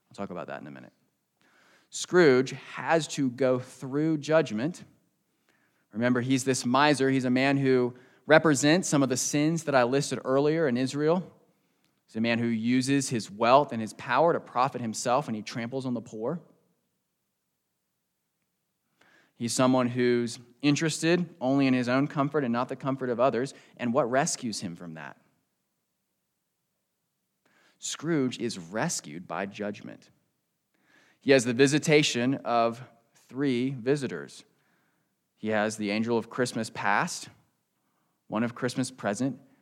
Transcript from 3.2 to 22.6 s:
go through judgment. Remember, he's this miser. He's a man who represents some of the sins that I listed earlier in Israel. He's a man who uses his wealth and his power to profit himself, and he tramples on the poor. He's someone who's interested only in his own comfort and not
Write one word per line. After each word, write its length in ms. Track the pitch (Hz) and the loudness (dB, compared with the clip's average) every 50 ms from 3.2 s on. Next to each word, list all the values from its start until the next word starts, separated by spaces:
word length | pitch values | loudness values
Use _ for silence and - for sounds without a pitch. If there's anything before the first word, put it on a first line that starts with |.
| 139 127 | -2 -2
go 300 | 120 123 135 127 127 123 | 0 0 0 2 2 0
through 580 | 123 - - - 139 131 131 147 156 160 160 | -2 -10 -16 -14 -12 -6 -4 -2 0 0 0
judgment. 680 | 151 135 139 156 160 156 120 107 104 123 165 180 - - - _ _ _ _ _ _ _ _ _ _ _ _ _ _ _ _ _ _ _ _ - | -2 0 2 2 2 2 2 -4 -4 -4 -4 -6 -8 -18 -20 _ _ _ _ _ _ _ _ _ _ _ _ _ _ _ _ _ _ _ _ -6
Remember, 280 | 104 120 123 127 123 | -2 0 2 2 2
he's 220 | 120 131 135 127 120 | 2 0 0 0 2
this 220 | 131 127 - - | 0 -2 0 0
miser. 440 | 120 123 135 147 151 147 123 135 135 | 2 4 4 6 4 4 4 2 2
He's 160 | 135 135 123 | 2 2 0
a 40 | 127 | 2
man 280 | 123 127 135 139 139 | 2 2 2 2 2
who 360 | 139 135 131 131 127 123 120 123 - - _ _ _ _ | 2 2 2 4 2 2 0 -4 -10 -20 _ _ _ _
represents 640 | - 147 160 151 165 147 127 147 147 160 185 175 - | 6 6 6 8 6 2 4 4 4 4 2 2 0
some 120 | 160 143 | 2 2
of 80 | 139 123 | 2 2
the 80 | 131 | 0
sins 460 | 123 - - - 147 147 156 170 165 - | -2 -2 -2 -2 0 0 0 -2 -2 -4
that 120 | 151 139 | 0 2
I 80 | 131 123 | 2 2
listed 360 | 120 131 139 147 - 135 104 - | 4 2 0 0 -2 -6 -6 -2
earlier 420 | 127 131 139 143 151 156 165 165 | 0 2 2 2 2 2 2 0
in 100 | 139 120 | 0 0
Israel. 460 | 120 131 127 139 143 151 156 165 185 170 - - _ _ _ _ _ _ _ _ _ _ _ _ _ _ | 0 -2 -2 -2 0 2 2 2 0 0 -6 -16 _ _ _ _ _ _ _ _ _ _ _ _ _ _
He's 100 | _ - | _ -4
a 40 | 113 | -2
man 160 | 110 117 117 117 | 0 0 0 0
who 80 | 117 | 0
uses 640 | 117 117 110 110 117 127 131 123 131 139 139 135 - | 0 -2 0 0 2 2 2 2 2 0 0 0 -2
his 220 | 131 113 98 - | -4 -4 -6 -8
wealth 400 | 98 104 113 113 127 143 147 139 | -4 0 4 6 6 6 6 4
and 100 | 120 113 | -4 -6
his 120 | 110 101 - | -6 -6 -10
power 400 | - - 131 123 131 156 170 156 | -12 -6 -2 2 2 4 4 2
to 60 | 110 | 0
profit 420 | - - - 120 127 135 - 127 | -4 -4 -2 0 0 0 -2 -6
himself, 460 | 123 113 104 - - 127 123 135 143 | -8 -8 -8 -4 -2 0 0 0 0
and 80 | - 113 | -2 -8
he 60 | 107 | -8
tramples 440 | 104 - - 127 117 117 131 135 127 | -8 -8 -8 -8 -8 -6 -6 -6 -6
on 80 | 131 123 | -4 -6
the 80 | 117 | -6
poor. 400 | 107 - - 107 110 127 170 170 - _ _ _ _ _ _ _ _ _ _ _ _ _ _ _ _ _ _ _ _ _ _ _ _ _ _ _ _ _ _ _ _ _ _ _ _ _ _ _ _ _ _ _ _ _ _ _ _ _ _ _ _ _ _ _ _ _ _ | -8 -10 -10 -6 -6 -6 -6 -6 -10 _ _ _ _ _ _ _ _ _ _ _ _ _ _ _ _ _ _ _ _ _ _ _ _ _ _ _ _ _ _ _ _ _ _ _ _ _ _ _ _ _ _ _ _ _ _ _ _ _ _ _ _ _ _ _ _ _ _
He's 160 | _ 120 117 - | _ -6 -4 0
someone 340 | - 131 127 131 127 123 | 2 4 4 4 4 2
who's 520 | 120 120 127 123 123 120 120 120 113 117 - - _ _ _ | 0 0 0 2 2 2 0 0 -4 -6 -12 -18 _ _ _
interested 680 | - 147 147 - 165 160 151 - 160 160 175 175 175 - - _ | 0 0 2 2 0 -2 -2 0 0 2 2 2 0 -6 -8 _
only 280 | 120 131 135 139 139 | -2 0 2 2 4
in 60 | 135 127 | 2 2
his 160 | 127 123 120 | 2 0 0
own 180 | 123 135 143 | 0 0 0
comfort 360 | 147 - 151 139 143 - 156 139 | -2 -2 -2 -2 0 0 -2 0
and 100 | 117 117 | 0 0
not 160 | 120 | -2